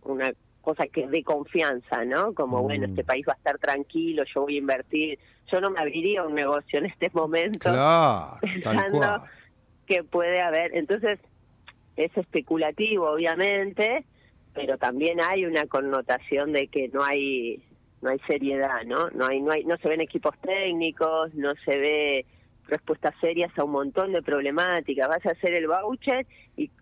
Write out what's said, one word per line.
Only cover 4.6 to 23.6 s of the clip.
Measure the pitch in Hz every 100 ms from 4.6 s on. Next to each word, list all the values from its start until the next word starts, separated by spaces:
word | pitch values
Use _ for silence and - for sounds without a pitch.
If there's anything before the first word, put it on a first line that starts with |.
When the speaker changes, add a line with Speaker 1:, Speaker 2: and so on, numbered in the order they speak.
| 139 131 - 156 156 143 - _ -
Speaker 1:
Yo | 185
no | 196
me | 180
abriría | 151 151 180 202
un | 165 151
negocio | 143 147 - 147
en | 190
este | - 170
momento | 170 156 165 175 208 180
Speaker 2:
Claro, | 127 143 165 151 104 73 -
tal | 208 185
Speaker 1:
pensando | 143 107 - 147
Speaker 2:
cual. | 202 208 - - - _ _ _ -
Speaker 1:
que | 185
puede | 160 175 170 180
haber. | 175 160 170 170
Entonces, | 151 208 208 202 - _ _ _ - - _ -
es | 160 -
especulativo, | 175 - - 160 156 156 214 208 160
obviamente, | 151 165 165 196 202 196 190 214 262 - _ _ - -
pero | - - 135
también | 123 127 160 170
hay | 170 190 180
una | 160 147
connotación | 139 139 135 127 123 - 139 147
de | 147 135
que | 147 127
no | 135
hay | 139 143 139 131 117 110 - - _ _
no | 127
hay | 131 -
seriedad, | 147 139 135 135 123 117
¿no? | 135 165
No | - 131
hay, | 135
no | 143
hay, | 156
no | 147 170
se | 156
ven | 160
equipos | 160 160 156 -
técnicos, | - 190 190 170 165 - 160 160 160
no | 156 143 143 -
se | 143
ve | 143 151 147 135 - - _ _ -
respuestas | 151 - 156 151 -
serias | 165 170 170
a | -